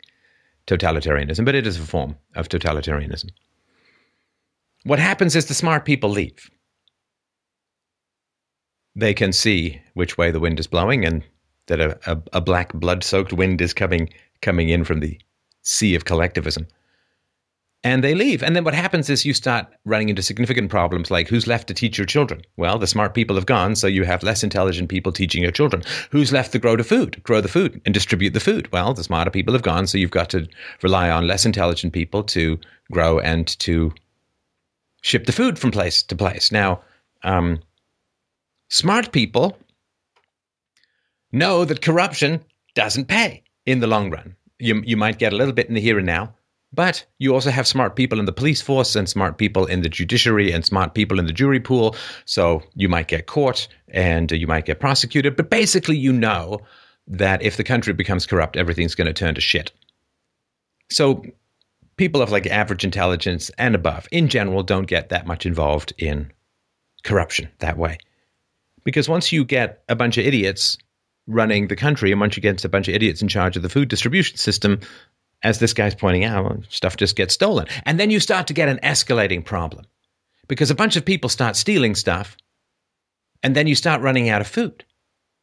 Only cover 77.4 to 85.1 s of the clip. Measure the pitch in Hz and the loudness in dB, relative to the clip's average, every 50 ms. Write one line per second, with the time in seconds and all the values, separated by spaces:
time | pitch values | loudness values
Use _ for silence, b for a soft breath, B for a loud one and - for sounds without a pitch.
77.4 | 190 214 196 123 78 B B 123 B 139 156 170 208 214 214 202 - - 208 185 | 2 2 2 0 -2 B B -8 B -2 0 2 2 2 2 2 2 0 0 -2
78.4 | - - 147 160 156 139 131 - - 143 147 - - - 127 113 104 95 92 87 | -2 -4 -2 0 0 0 0 0 0 0 0 0 0 0 2 2 2 2 0 -4
79.4 | 82 - 107 90 82 80 - - - _ _ _ _ _ _ _ _ _ _ _ | -4 -4 -4 -4 -4 -4 -8 -12 -20 _ _ _ _ _ _ _ _ _ _ _
80.4 | _ - 135 - 151 117 139 131 214 220 - 165 - - 190 175 - 120 - - | _ -6 -2 0 2 0 2 2 0 0 0 0 0 0 -2 0 0 -4 -2 0
81.4 | 127 113 101 - - 202 214 165 127 110 101 - - - 85 90 101 - - _ | 0 0 0 -2 0 2 2 2 2 2 0 0 0 0 0 -2 -4 -10 -14 _
82.4 | _ _ _ _ _ _ _ _ _ _ _ _ _ _ _ _ _ _ _ - | _ _ _ _ _ _ _ _ _ _ _ _ _ _ _ _ _ _ _ -4
83.4 | - 135 131 147 151 156 143 - - 170 156 117 127 135 131 127 117 113 107 104 | -2 0 2 2 2 2 2 2 2 0 0 2 2 2 2 2 2 2 2 2
84.4 | 104 - - - 233 170 - - - _ _ _ _ _ | 0 -2 -2 -2 -4 -4 -6 -12 -20 _ _ _ _ _